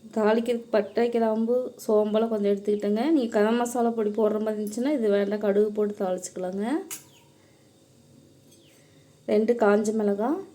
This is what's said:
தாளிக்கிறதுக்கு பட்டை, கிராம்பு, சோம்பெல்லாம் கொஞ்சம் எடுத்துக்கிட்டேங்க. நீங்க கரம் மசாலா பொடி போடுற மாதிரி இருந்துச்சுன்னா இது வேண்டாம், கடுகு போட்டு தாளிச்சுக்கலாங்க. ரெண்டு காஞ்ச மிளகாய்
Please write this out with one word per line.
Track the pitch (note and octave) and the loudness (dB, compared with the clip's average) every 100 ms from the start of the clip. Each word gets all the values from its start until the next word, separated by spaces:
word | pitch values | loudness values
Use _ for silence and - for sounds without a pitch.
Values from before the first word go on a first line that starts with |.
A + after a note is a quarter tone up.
| - - | -8 0
தாளிக்கிறதுக்கு | G#3+ A3+ A#3 A#3 - | 2 2 0 -4 0
பட்டை, | A3 G3+ - A#3+ | -2 0 0 0
கிராம்பு, | A#3 A3+ A3 A3+ B3 B3+ - | 2 0 0 0 0 -2 -10
சோம்பெல்லாம் | - G#3+ G#3+ G#3 A3+ | 0 2 4 0 0
கொஞ்சம் | A3 G3+ | 0 0
எடுத்துக்கிட்டேங்க. | G3+ G3+ G#3 G#3 G#3 C4+ | 0 0 -2 0 0 2
நீங்க | D#4+ A#3 A3 | 2 2 2
கரம் | G#3 A#3+ | 2 2
மசாலா | A#3+ B3 A#3 A3+ | 0 0 0 0
பொடி | G#3 G#3 | -2 0
போடுற | G#3+ G#3+ | 0 0
மாதிரி | A3 G#3+ | -2 -4
இருந்துச்சுன்னா | G#3 A3 B3+ D4+ | -6 -4 -2 0
இது | A3 | 2
வேண்டாம், | G3+ G3+ G#3 | 2 0 -2
கடுகு | G#3 G3 G#3+ G#3 | 0 2 0 0
போட்டு | G#3 G#3 | -4 -2
தாளிச்சுக்கலாங்க. | F#3+ F#3 F3+ - F3+ G3 G#3+ D#4 F#4+ - - - _ _ _ _ _ _ _ _ _ - - _ _ - _ _ _ _ _ _ - | -4 -4 -6 -8 -8 -4 -4 -4 -6 -16 -18 -20 _ _ _ _ _ _ _ _ _ -20 -20 _ _ -20 _ _ _ _ _ _ -2
ரெண்டு | G#3+ A3 A#3+ | 0 2 2
காஞ்ச | G#3+ G#3 G#3+ A3 | 4 2 2 -2
மிளகாய் | G#3 G3+ A#3 F4 G4 | -2 0 -2 -2 -6